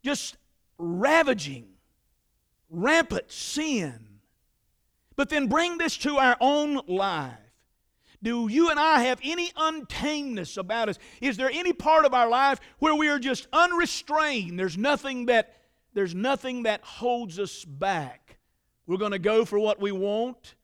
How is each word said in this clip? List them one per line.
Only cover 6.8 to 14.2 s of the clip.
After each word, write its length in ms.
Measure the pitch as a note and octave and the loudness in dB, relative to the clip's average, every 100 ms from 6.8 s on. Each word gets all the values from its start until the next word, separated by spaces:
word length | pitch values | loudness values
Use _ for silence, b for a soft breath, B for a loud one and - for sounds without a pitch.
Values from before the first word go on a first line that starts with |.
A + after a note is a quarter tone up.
| - | -2
life. 480 | F#3 G3 E3 C3+ A2 A2 _ _ _ _ _ b b | -2 -2 -4 -6 -12 _ _ _ _ _ _ b b
Do 260 | G#3+ A#3+ A3+ | -4 -2 0
you 220 | B3+ E4+ | 4 4
and 100 | D4 | 4
I 240 | D#4 D4+ | 4 4
have 160 | B3 B3 | 4 -2
any 280 | C4+ F4 F4 | -4 -4 -6
untamedness 1040 | - D#4+ D#4 B3+ - C#4+ D4+ C#4 G#3+ D#3+ G3+ | -2 -2 -2 -10 -6 -4 -4 -6 -8 -8 -10
about 320 | F#3 A3+ G#3+ | -6 -2 -2
us? 100 | F3+ B B | -4 B B
Is 160 | C4 G#3 | -4 -2
there 140 | C4 | -2
any 200 | D4 F4+ | 0 -2
part 340 | F4 D4+ D#4+ D4 | 0 4 6 6
of 80 | |
our 140 | B3 A#3 | 4 4
life 320 | A#3+ C#4 C4 B B | 4 2 2 B B
where 160 | D#4 | 2
we 140 | D4+ D4+ | 4 2
are 100 | D4 | 2
just 280 | B3+ B3+ - | 0 -4 0
unrestrained? 1040 | D4+ F4 E4+ E4+ - - D4+ | 4 4 4 0 -4 -2 0